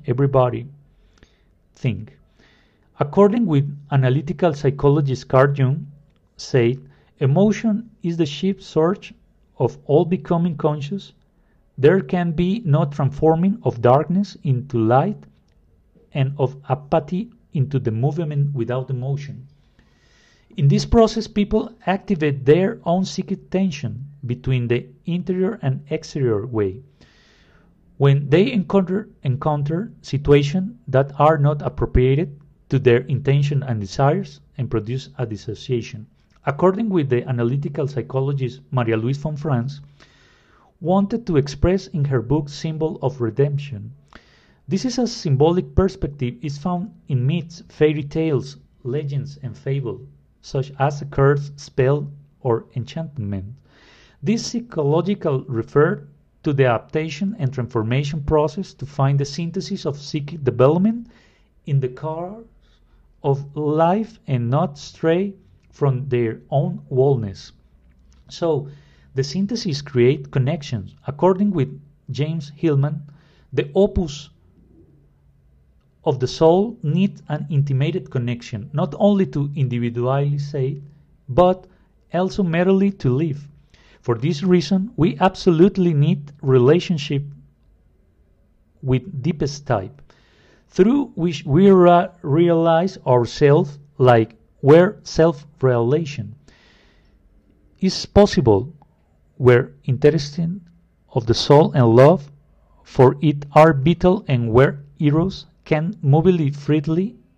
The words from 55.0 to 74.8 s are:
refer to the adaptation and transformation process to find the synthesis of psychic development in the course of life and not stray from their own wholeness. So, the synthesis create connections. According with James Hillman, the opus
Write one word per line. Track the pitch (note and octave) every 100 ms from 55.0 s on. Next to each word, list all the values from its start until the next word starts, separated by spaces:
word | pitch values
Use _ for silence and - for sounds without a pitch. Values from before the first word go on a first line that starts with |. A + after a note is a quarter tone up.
| F3 G3+ D#3+ C3 -
refer | A2+ - C#3+ D#3+ G#3 - _ _ _
to | D#3
the | C#3+ B2+
adaptation | A2+ - D#3 D#3+ - G3 G#3
and | C3
transformation | - A2+ A#2 A2 C3 C#3+ D#3
process | C#3+ D3+ D3+ G3 F#3+
to | - C3
find | - C3+ C#3+
the |
synthesis | C#3 - E3+ F#3+ F#3 G3 D#3
of | D3
psychic | - D#3 C#3+ D#3+
development | B2+ A2 C3+ E3+ G#3+ A#3 - _ _ _ _ _
in | - C#3
the | B2+
course | - D#3 D#3+ F3+ A3+ - _ _ _ _ _ _ _
of | C#3+ C#3 C#3+ D3+
life | D3 D3+ E3 G#3 G#3+ - -
and | B2+ A#2
not | C#3+ F#3 -
stray | - - E3 E3+ G3+ - _ _ _
from | - C#3+ B2 C#3
their | B2 A2+ A2+ -
own | C#3 F3+ - -
wholeness. | B2+ C#3 B2 G2+ F#2 - _ _ _ _ _ _ _ _
So, | - E3+ D3 - - _ _ _ C3+
the |
synthesis | C#3 F#3 G3 A#3 F#3+ C#3+
create | - B2 A#2+ D3 -
connections. | C#3 B2+ E3 - A2 F#2+ - -
According | C#3+ F3+ F#3 G#3
with | F3 - - - _ -
James | A#2 D3+ E3 -
Hillman, | - E3 C#3 D3 - - - _ _ _
the | C3 D#3
opus | F#3+ G3+ G3 D#3+ - - _ _ _ _ _